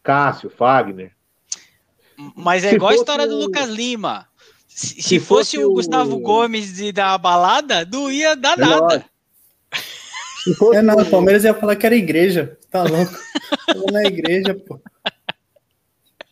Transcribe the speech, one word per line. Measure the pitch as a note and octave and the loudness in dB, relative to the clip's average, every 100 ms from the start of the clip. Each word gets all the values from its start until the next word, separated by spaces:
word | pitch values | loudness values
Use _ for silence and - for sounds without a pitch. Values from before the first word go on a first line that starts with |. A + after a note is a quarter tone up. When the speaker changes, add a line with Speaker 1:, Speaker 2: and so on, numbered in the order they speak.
Speaker 1:
Cássio, | - C#3 C#3+ B2+ G2+ | -2 0 0 -2 -10
Fagner. | - A#2+ C3 G2+ F#2+ F#2 _ _ _ _ - _ _ _ _ _ - C#3+ - | -2 2 2 0 -6 -16 _ _ _ _ -18 _ _ _ _ _ -20 -20 -8
Speaker 2:
Mas | E3+ F3+ | -2 0
é | F#3+ | 2
Speaker 1:
Se | G#3+ | 2
Speaker 2:
igual | F#3+ | 4
a | |
Speaker 1:
fosse | - | 2
Speaker 2:
história | C4 C#4+ C#4+ | 2 -2 -2
do | C#4+ | -4
Speaker 1:
o | |
Speaker 2:
Lucas | D4 D4 B3+ | -4 -4 -4
Lima. | G#3+ B3 A#3+ E3+ G#2 - _ _ _ _ | -6 -6 -6 -6 -8 -12 _ _ _ _
Se, | - - | -14 -14
se | - | -10
Speaker 1:
se | - F3+ | 0 0
Speaker 2:
fosse | - G#3 - - | 2 0 0 0
Speaker 1:
fosse | |
Speaker 2:
o | C#4 | 0
Speaker 1:
o | |
Speaker 2:
Gustavo | F3 E4 C4 B3+ - | 0 0 -2 -2 -2
Gomes | - A3 A#3 A3 G3+ F#3 | 0 2 0 -2 -8 -8
de | G#3 | -6
dar | G3 G3 | -2 0
a | F#3+ | 0
balada, | F3+ F3 F3+ B3+ D4 G3 E3+ | 2 2 4 2 0 -2 -2
não | B3+ C#4 | -6 -6
ia | C4+ D#4 D4+ | -2 0 0
dar | C4 E4+ | 0 2
Speaker 1:
É | |
Speaker 2:
nada. | - D#4 | 2 2
Speaker 1:
lógico. | A#3 D#4 - _ _ _ _ _ _ - - - - - - - | 2 0 -4 _ _ _ _ _ _ -14 -14 -18 -18 -18 -16 -8
Se | F3+ E3 | -4 2
fosse | G#3+ G3+ | 4 6
Speaker 3:
É, | |
não, | A3 G#3+ | 6 4
Speaker 1:
o | |
Speaker 3:
o | F#3+ | 4
Palmeiras | F#3 F#3 G3+ | 4 4 4
ia | G#3+ | 4
falar | G#3+ G#3 G#3 | 2 0 0
que | A3+ | 2
era | A#3 | 2
igreja. | E3+ D3+ F#3 F3 C#3 - _ | 2 2 2 2 -4 -8 _
Tá | F#3 | -2
louco? | E3+ D#3+ F3+ | 0 0 -2
<laughs> | - - D4+ - D4 - | -4 -12 -12 -6 -6 -2
Tava | F#3+ G3 | -4 -2
na | G#3 | 0
igreja, | G3+ F3 D#3+ F3+ F#3+ G3 | 0 0 -2 0 -2 -4
pô. | - C#3 - - - - - - _ _ _ _ _ _ _ - - | -10 -18 -20 -14 -12 -12 -14 -16 _ _ _ _ _ _ _ -20 -20